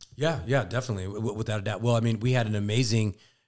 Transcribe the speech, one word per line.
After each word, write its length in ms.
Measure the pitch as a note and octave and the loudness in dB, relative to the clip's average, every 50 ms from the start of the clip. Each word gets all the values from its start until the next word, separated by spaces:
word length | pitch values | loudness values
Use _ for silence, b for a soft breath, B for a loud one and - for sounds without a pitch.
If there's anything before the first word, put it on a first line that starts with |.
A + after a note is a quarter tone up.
| - - - | -20 -18 -8
Yeah, 240 | A2+ C#3+ E3 E3 G2+ E2+ | -4 -2 -2 -2 -2 -2
yeah, 180 | A2+ C3+ C3+ G#2 | 0 0 0 0
definitely, 400 | E2+ F#2+ B2 - - G#2+ F#2+ F#2 | 0 -2 -4 -2 -2 -4 -4 -4
w-, 160 | G2 G2+ G#2 | -6 -6 -4
w-, 160 | A2 A2+ G#2 G#2+ | -4 -4 -4 -4
without 220 | A2 - G#2+ G#2+ | -4 -2 -2 -2
a 20 | G2 | -2
doubt. 180 | A2 G#2+ F#2 | -4 -4 -2
Well, 140 | A2+ A#2+ A#2+ | 2 2 2
I 60 | A2+ | 4
mean, 200 | A2+ A#2 A2+ A2 | 4 2 0 2
we 120 | A2+ B2+ B2+ | 2 2 2
had 140 | B2+ A2+ | 2 2
an 100 | G#2+ G#2+ | 0 0
amazing, 600 | G#2 G#2 G2+ G#2+ B2 C3 G#2+ A2+ A2+ G#2+ G#2 F#2+ b b b b b b | -2 0 0 2 2 2 4 4 2 2 2 0 b b b b b b